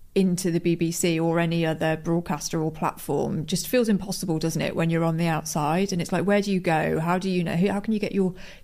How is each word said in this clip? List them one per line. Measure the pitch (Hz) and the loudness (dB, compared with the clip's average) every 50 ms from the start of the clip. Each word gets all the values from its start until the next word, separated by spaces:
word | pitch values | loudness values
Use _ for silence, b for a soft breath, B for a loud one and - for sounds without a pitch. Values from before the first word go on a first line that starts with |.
| - - - | -10 -2 2
into | 196 190 185 175 175 - 175 | 2 4 4 2 2 0 0
the | 165 170 | 0 2
B | - 175 170 | 2 2 2
B | 170 170 165 | 2 0 -2
C | 165 - - 175 165 160 | 0 0 0 2 2 2
or | 165 165 165 170 | 2 2 2 2
any | 170 165 170 170 165 | 2 2 2 2 0
other | 160 160 160 170 160 160 | 0 0 0 0 0 0
broadcaster | 160 156 170 170 170 170 - 165 147 - - - 165 | 0 0 0 0 0 0 -2 -4 -4 -4 -4 -2 -2
or | 156 160 | -2 -2
platform | 160 - 175 - - - - - 143 143 139 139 147 156 156 | -2 -4 -4 -4 -4 -6 -4 -2 -2 0 0 -2 -2 -4 -4
just | - 190 - - - | -2 -4 -4 -2 0
feels | 262 247 233 226 | 2 2 4 4
impossible, | 208 190 190 202 175 - - 165 160 156 | 2 2 0 -4 -6 -4 -4 -2 -2 -2
doesn't | - 165 160 156 | -2 -2 -2 -2
it, | 151 147 - | -2 -2 0
when | - 165 165 | 0 0 2
you're | 165 165 165 | 2 2 2
on | 165 160 | 0 0
the | 160 170 165 | 0 0 0
outside? | 160 151 156 - - 165 147 147 160 185 202 196 | 0 -2 -4 -4 -2 -2 0 0 0 0 0 0
And | 190 170 | -2 -4
it's | 165 - | -2 -2
like, | 190 156 165 | -2 0 2
where | 202 202 208 | 2 2 2
do | 196 202 | 2 2
you | 196 180 | 0 0
go? | 180 175 160 156 160 160 160 156 | 2 2 2 2 2 0 0 0
How | 160 170 180 185 | 0 0 0 0
do | 185 190 | 0 0
you | 180 180 170 | 0 0 0
know? | 160 165 | 0 2
Who, | 165 190 202 | 2 2 2
how | 190 202 | 2 0
can | 202 220 | -2 -2
you | 220 208 | -2 -2
get | 208 - | -2 -2
your | - 196 190 180 175 B B B B B | 0 0 0 0 -2 B B B B B